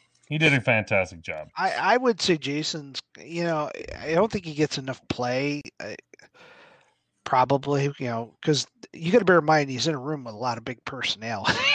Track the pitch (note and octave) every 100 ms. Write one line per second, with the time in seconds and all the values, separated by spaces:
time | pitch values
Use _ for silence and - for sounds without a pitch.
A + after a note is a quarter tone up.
0 | _ _ _ D3+ D#3 C#3 B2+ A2 G2+ G2+
1 | F2+ E2+ F2 D#2 D2+ - F#3 - D#3+ B3
2 | B3+ G3 - D#3+ C3 D3 D#3 D#3+ C#3 B2+
3 | - - A2+ E3+ E3+ D#3 D3+ - - -
4 | C#3 E3 G#3+ G#3 E3+ D3 D3+ - C3 B2+
5 | - - B2 B2+ C#3+ D3 - - G#2 -
6 | _ - - _ - - - - _ _
7 | _ _ - C3 B2+ C#3 C#3+ C#3+ C#3+ -
8 | B2 A#2 A2+ _ D#3+ C#3 - _ - -
9 | E3 A#3 F#3 F3 D3+ D#3 C#3 B2 D#3 C#3+
10 | C#3 D3+ A#2+ G#2+ B2+ A#2 B2 A#2+ - -
11 | - G#3 - - - A#4+ C#5